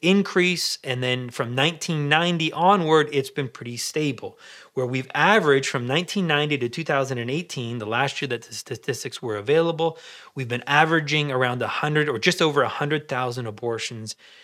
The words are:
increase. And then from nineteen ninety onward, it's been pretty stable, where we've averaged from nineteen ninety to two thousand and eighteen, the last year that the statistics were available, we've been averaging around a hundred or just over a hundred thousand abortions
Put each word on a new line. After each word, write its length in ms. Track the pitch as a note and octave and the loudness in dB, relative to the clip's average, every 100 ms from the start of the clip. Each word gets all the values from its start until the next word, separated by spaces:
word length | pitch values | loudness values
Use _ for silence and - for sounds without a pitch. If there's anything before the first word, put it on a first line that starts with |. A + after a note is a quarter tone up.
| E3 | 2
increase. 720 | G3 G3 F#3 F3+ E3+ - - | 4 4 2 0 0 -4 -6
And 180 | C#3 B2+ | -6 -4
then 280 | B2+ B2+ B2 | -2 -2 -6
from 240 | - A#2+ | -6 -4
nineteen 560 | B2 D3+ D#3+ - D#3 C#3+ | 0 0 0 -4 -2 0
ninety 420 | D#3 F3 E3+ D#3+ | 2 2 0 -2
onward, 560 | - F3+ G3+ D#3 D#3 D3 | 2 4 4 6 4 4
it's 180 | C#3+ C3+ | 0 -2
been 180 | - C3 | -6 -8
pretty 280 | - A#2+ A#2+ | -8 -12 -8
stable, 580 | - D#3 D3+ B2 F#2+ - - - - | -6 -2 -2 -4 -10 -14 -20 -20 -10
where 100 | - | -4
we've 240 | B2 C3 B2+ | -2 -4 -4
averaged 540 | - E3+ G#3+ D#3+ C3+ C3+ | 2 4 6 6 4 4
from 180 | C3 A#2+ | -2 0
nineteen 400 | D3 F3 G3+ F3 | -2 0 -2 0
ninety 320 | D3 D3 C#3+ | 0 2 0
to 100 | A#2+ | -2
two 160 | B2 | -4
thousand 340 | D#3+ C#3+ B2+ B2+ | -2 0 0 -2
and 120 | A#2 | -4
eighteen, 480 | D3 F3 C#3+ A#2 A#2+ | -4 -6 -8 -6 -6
the 80 | G#2+ | -4
last 340 | A#2 C3+ - | -2 -2 -2
year 80 | C#3 | -6
that 140 | A#2+ | -6
the 120 | - | -8
statistics 680 | A2 - A#2+ - A#2+ B2+ - | -14 -10 -8 -6 -6 -8 -10
were 140 | A#2+ G#2 | -6 -6
available, 600 | G#2+ D#3 E3 D#3 E3 D#3+ - - - | 2 2 2 0 -2 -4 -16 -20 -14
we've 140 | - B2 | -10 -6
been 160 | B2 - | -6 2
averaging 640 | C#3+ D#3+ E3 D3 D3+ D3 | 4 6 4 2 0 0
around 320 | C3 B2+ B2 | 0 0 0
a 60 | A2 | -4
hundred 400 | - D3+ D3+ D3 | -2 0 2 2
or 100 | A2+ | 2
just 240 | F3+ F3 | 0 2
over 200 | D#3+ C#3+ | 2 4
a 60 | A#2+ | 2
hundred 400 | - D3 D3+ D3 | 0 -2 -2 -2
thousand 380 | B2+ B2+ B2 A#2 | -4 -2 -4 -8
abortions 680 | G#2+ A#2+ A2+ - A#2 A2 - - - | -6 -4 -4 -6 -10 -12 -14 -18 -20